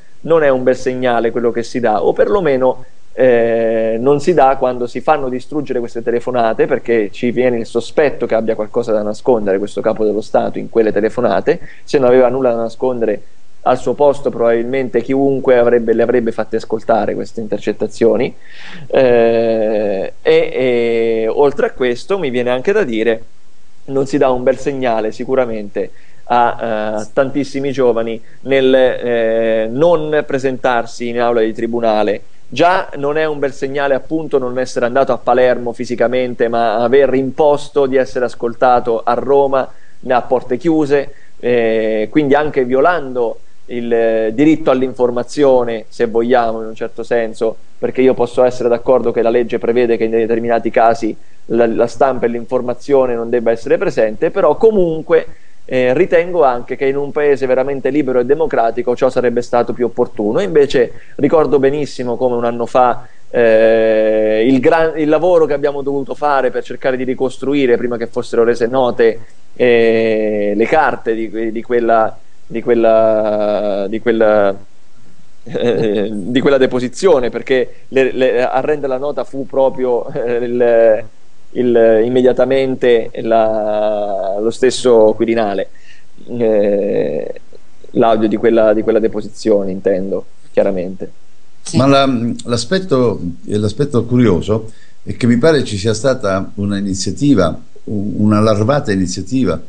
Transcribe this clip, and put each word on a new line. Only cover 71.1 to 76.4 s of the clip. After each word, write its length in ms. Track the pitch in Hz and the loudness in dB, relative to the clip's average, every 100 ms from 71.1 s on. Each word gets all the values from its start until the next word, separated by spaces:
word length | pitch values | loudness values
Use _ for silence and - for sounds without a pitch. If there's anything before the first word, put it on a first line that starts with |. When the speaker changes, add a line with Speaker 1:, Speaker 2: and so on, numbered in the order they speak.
Speaker 1:
di, 380 | 113 110 107 113 | -4 -4 -6 -6
di 100 | 110 | -6
quella, 560 | 110 120 117 113 110 - - - - | -2 0 2 2 2 -2 -12 -12 -8
di 160 | 117 | -4
quella, 1200 | 123 117 113 110 110 110 107 104 104 101 104 98 98 | 0 4 4 4 4 2 0 0 0 -2 -2 -2 -4
di 120 | 110 | -4
quella, 560 | 120 113 110 107 101 101 - - - - - - - - | 0 2 4 4 2 -2 -8 -14 -12 -12 -10 -10 -10 -10
eh, 640 | - 123 120 101 113 104 101 | -8 -4 -2 0 0 0 -2
di 280 | 104 90 127 | -4 -2 0